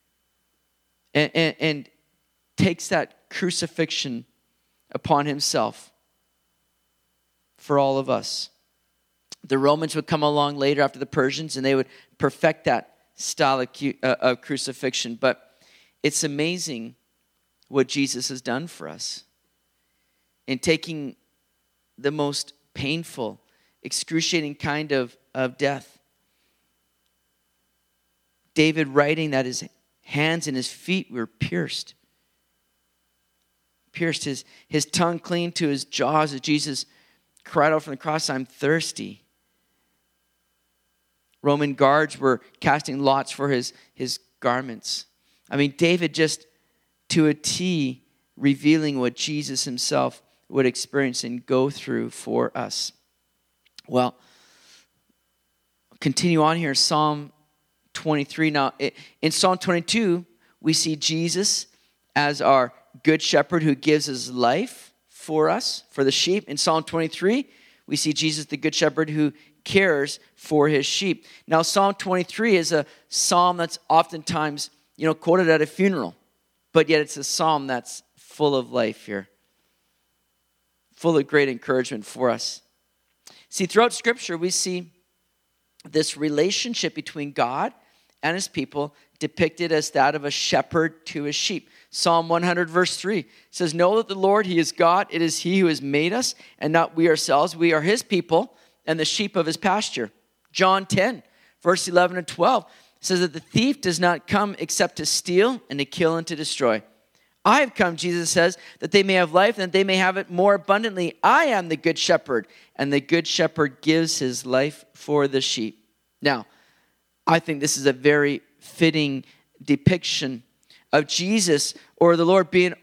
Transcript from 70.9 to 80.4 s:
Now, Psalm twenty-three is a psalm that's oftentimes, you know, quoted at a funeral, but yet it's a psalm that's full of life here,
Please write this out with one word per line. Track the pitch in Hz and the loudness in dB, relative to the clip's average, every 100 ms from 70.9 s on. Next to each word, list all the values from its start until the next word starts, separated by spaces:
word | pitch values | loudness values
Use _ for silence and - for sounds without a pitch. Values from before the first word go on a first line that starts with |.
| - 196 156 - - - | -2 -2 -4 -8 -20 0
Now, | 160 | 2
Psalm | 165 202 196 196 | 2 2 2 0
twenty-three | 190 185 175 - 233 185 | -2 -2 -2 -2 2 2
is | 160 | 2
a | 160 - - _ | -2 -2 -10 _
psalm | - - 175 180 175 | -4 0 2 2 0
that's | 170 - - | -4 -6 2
oftentimes, | 160 - 160 147 165 151 147 - _ _ - | 2 2 -2 -6 -4 -4 -6 -10 _ _ -4
you | 160 | -2
know, | |
quoted | 156 165 185 165 | 0 2 4 6
at | 160 | 4
a | 151 | 2
funeral, | - 196 170 87 - _ _ _ _ _ | 0 0 0 -6 -10 _ _ _ _ _
but | 165 156 | 2 4
yet | 156 | 4
it's | 147 143 | 0 -6
a | |
psalm | 139 - 160 147 135 | -6 0 2 0 -2
that's | 123 - - - _ | -6 -6 -16 -20 _
full | - - 151 135 | -14 -2 0 2
of | 120 | 0
life | 123 110 101 - | -2 -2 -4 -8
here, | 101 95 _ _ _ _ _ _ _ _ _ _ _ | -10 -10 _ _ _ _ _ _ _ _ _ _ _